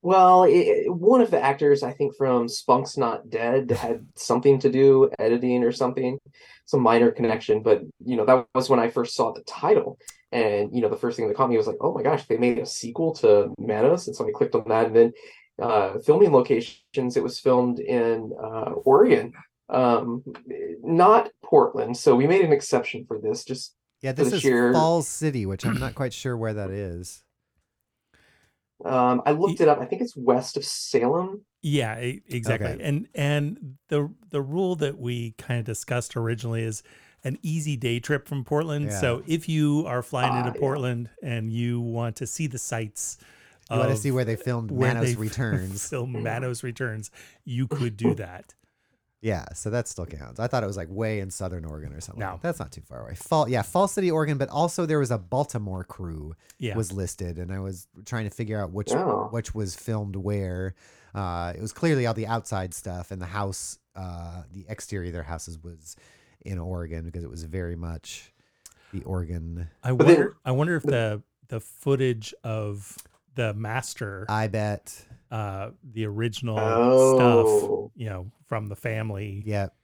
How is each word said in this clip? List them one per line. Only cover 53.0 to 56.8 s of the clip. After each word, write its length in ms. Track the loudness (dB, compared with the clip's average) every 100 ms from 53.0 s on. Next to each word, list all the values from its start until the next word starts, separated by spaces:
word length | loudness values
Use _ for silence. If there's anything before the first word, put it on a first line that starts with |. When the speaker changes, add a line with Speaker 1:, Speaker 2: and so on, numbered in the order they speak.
Speaker 2:
away. 140 | -14 -14
Fall, 320 | -2 0 2
yeah, 140 | 0
Fall 260 | -2 0 0
City, 220 | 0 0
Oregon, 260 | 0 0 -2
but 100 | -4
also 380 | -2 -2 -2 -2
there 140 | 0
was 100 | 0
a 80 | -2
Baltimore 640 | -2 -4 -2 -4 -6 -8
crew 540 | -10 -12 -10 -10 -12 -16 _ _
Speaker 3:
Yeah. 180 | -6
Speaker 2:
was 160 | -4